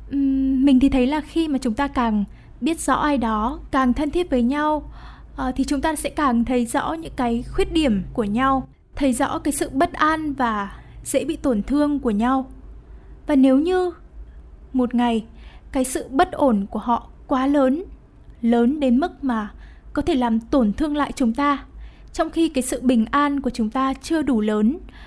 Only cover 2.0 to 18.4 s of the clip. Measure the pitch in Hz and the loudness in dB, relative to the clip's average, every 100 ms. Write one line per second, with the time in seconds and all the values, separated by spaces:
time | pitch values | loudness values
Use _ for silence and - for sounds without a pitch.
2 | 233 214 202 - - - 247 330 - 262 | 0 0 -2 -8 -20 -6 -2 -2 0 0
3 | 294 285 226 214 220 311 - - 254 247 | 2 0 0 0 -2 -4 -4 0 2 2
4 | 302 339 349 254 233 285 302 302 285 - | 0 -2 0 0 0 0 0 -2 -4 -16
5 | - - - - 262 262 269 285 320 302 | -20 -20 -16 -6 -4 -2 -2 0 0 -2
6 | 302 - 294 240 226 254 233 285 285 320 | -4 0 2 2 2 0 0 -2 -2 -6
7 | 330 - 240 233 247 - 392 339 294 202 | -8 -4 -2 -2 -2 -2 0 2 2 0
8 | 180 - 208 214 269 269 262 - _ - | -2 -4 -2 0 2 0 -4 -16 _ -2
9 | 277 247 285 - 320 277 - 262 349 - | 0 0 -2 -2 -4 -2 -2 0 0 2
10 | 311 320 311 262 240 214 202 - - - | 0 0 -2 -2 -2 -2 -6 -10 -20 -16
11 | - 277 269 320 285 220 202 285 294 285 | -4 -2 -2 -2 0 0 0 0 2 0
12 | 254 202 240 269 262 - - - - - | 0 0 0 0 -2 -12 -20 -20 -20 -20
13 | - - - 294 269 262 330 370 359 339 | -20 -12 0 4 6 6 4 0 0 -6
14 | - - - - - - - 262 247 240 | -16 -20 -18 -20 -20 -20 -6 -2 0 0
15 | 240 226 220 - - - - 269 262 330 | 2 0 -4 -14 -20 -20 -6 -4 -2 -4
16 | - 262 359 - 285 214 202 214 220 233 | -4 0 0 2 2 2 -2 -6 -2 -2
17 | - - - 262 269 285 262 285 403 - | -4 -18 -4 0 2 2 2 0 -6 -16
18 | - - - - | -20 -20 -20 -4